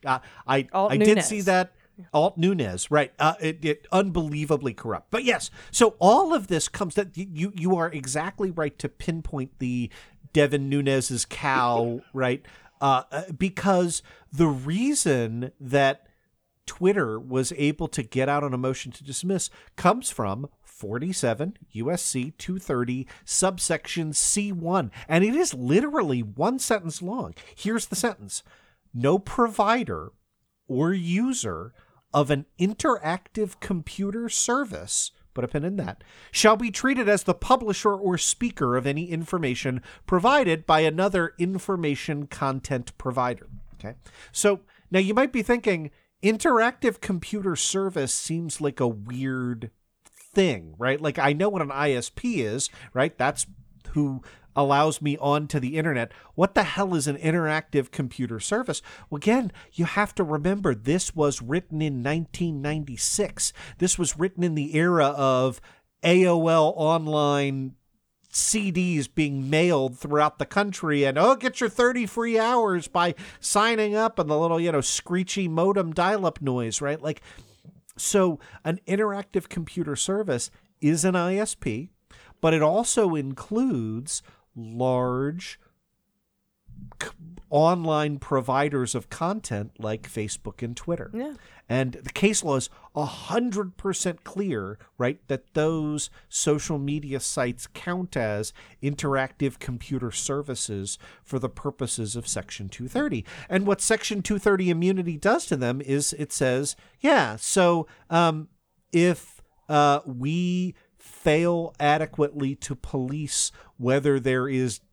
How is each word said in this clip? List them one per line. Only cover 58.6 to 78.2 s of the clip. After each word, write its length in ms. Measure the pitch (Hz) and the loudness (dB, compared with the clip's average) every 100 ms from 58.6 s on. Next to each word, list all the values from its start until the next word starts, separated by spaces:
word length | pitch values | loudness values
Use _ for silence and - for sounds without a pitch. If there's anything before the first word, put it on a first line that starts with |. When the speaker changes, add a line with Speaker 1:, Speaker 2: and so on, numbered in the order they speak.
| 254 156 - - - | -2 -6 -8 -20 -10
Speaker 1:
Well, 100 | 147 | -2
again, 340 | 202 240 226 - - | 2 2 2 -8 -18
you 100 | - | -4
have 300 | 170 - 208 | -2 0 -2
to 100 | - | 0
remember 500 | 175 151 156 202 185 | 0 0 0 0 0
this 400 | 117 113 170 - | 0 0 0 0
was 280 | 165 147 135 | 0 0 0
written 380 | 117 160 - 156 | -4 -4 -4 -4
in 200 | 156 135 | -2 -2
nineteen 580 | 120 160 165 - 175 151 | -2 -2 -4 -4 -4 -2
ninety-six. 920 | 143 156 143 117 - - 202 - - - - - | -4 -4 -6 -4 -2 0 -2 -2 -6 -6 -18 -2
This 200 | 156 - | 0 0
was 200 | 170 151 | -2 0
written 240 | 185 185 | -4 0
in 120 | 175 | 0
the 200 | 156 147 | 0 0
era 340 | 156 175 175 143 | 2 4 6 4
of 520 | 143 139 127 131 120 - - _ _ | 4 2 4 2 -2 -14 -20 _ _
A 240 | 165 180 185 | 4 6 6
O 220 | 170 165 | 4 4
L 240 | 165 156 - | 4 4 4
online 1000 | 156 165 156 151 147 143 139 135 131 127 _ _ _ _ _ | 2 2 2 2 2 2 0 -2 -6 -10 _ _ _ _ _
C 420 | - - 220 196 | -2 0 0 0
Ds 380 | 175 180 165 135 | 0 0 0 -2
being 400 | - 151 139 135 | 0 0 0 0
mailed 500 | 156 175 160 131 123 | 2 4 4 0 -4
throughout 400 | 139 147 151 - | -2 2 2 0
the 60 | |
country 600 | 139 - 202 185 165 147 | -4 0 -2 -2 -2 2
and, 120 | 139 135 | 2 4
"Oh, 200 | 196 262 | 4 4
get 240 | 254 254 | 2 -2
your 100 | 240 | -4
thirty 340 | - 240 247 | 2 2 2
free 340 | 220 - 233 226 | -4 -4 0 2
hours 500 | 220 247 220 180 156 | 2 2 2 0 -2
by 260 | 180 175 - - - | 0 0 -2 -12 -10
signing 540 | - 208 220 226 214 | -2 2 2 2 0
up," 240 | 208 226 220 | 2 0 0
and 100 | 156 | 0
the 100 | 151 | 2
little, 220 | 165 165 | 2 2
you 100 | 170 | 2
know, 120 | 151 | 0
screechy 680 | 127 - - 180 185 - 180 | 0 -4 -2 -2 0 -2 -2
modem 460 | 160 180 196 175 | 2 4 4 2
dial-up 480 | 156 180 208 185 - | 0 0 2 0 -2
noise, 400 | 139 127 113 101 | -2 0 -2 -2
right? 180 | 143 156 | -4 -4
Like, 220 | 151 156 - - - _ - - _ - | -4 -6 -10 -20 -20 _ -20 -20 _ -8
so 400 | - 202 | 0 4